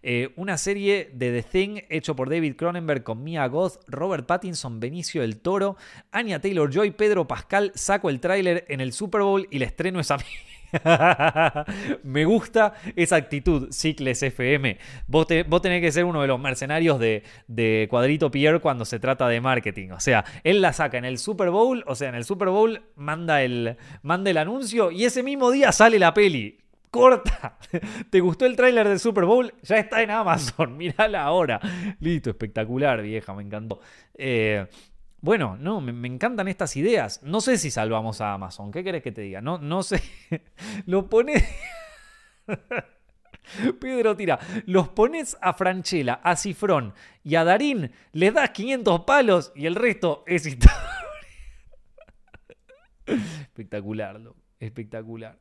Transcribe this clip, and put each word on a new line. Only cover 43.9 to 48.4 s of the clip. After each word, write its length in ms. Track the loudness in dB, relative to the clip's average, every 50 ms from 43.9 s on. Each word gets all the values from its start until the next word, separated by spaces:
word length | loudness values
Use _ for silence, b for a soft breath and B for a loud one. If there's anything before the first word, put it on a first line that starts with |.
| -2 2 2 2 0
tira, 240 | 0 0 -2 -2 -2 B -10 -10 -10 B
los 240 | 2 2 2 2 2
pones 480 | 2 2 2 2 2 -4 -8 -8 -10 -4
a 120 | -2 -2 -2
Franchella, 640 | 0 0 -2 -2 -2 -6 -4 -2 -2 0 0 -2 0 0
a 120 | 0 0
Cifrón 580 | 0 -2 -6 -6 -4 0 2 2 2 0 -4 B B B B B B B
y 120 | 0 2
a 80 | 2 4
Darín, 480 | 4 4 4 2 0 -2 -2 -4 -6 b b b b
les 220 | b 2 2 4 4
das 160 | 4